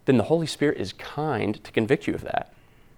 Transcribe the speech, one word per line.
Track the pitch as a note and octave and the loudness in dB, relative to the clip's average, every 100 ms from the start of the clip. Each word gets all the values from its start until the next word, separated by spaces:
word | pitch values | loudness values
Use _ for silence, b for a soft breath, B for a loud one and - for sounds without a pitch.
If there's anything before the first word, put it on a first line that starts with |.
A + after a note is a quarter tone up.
| - | 2
then | B2+ | 4
the | |
Holy | - D#3+ D#3+ | 4 2 0
Spirit | - D3 - | 0 0 0
is | G2 | -4
kind | - - - D#3 A#2 G2 G#2+ | -8 -10 -6 -4 -2 -2 -4
to | - | -4
convict | - A2 D3 - | -2 2 2 0
you | |
of | - | -6
that. | - - - b b b b | -4 -6 -6 b b b b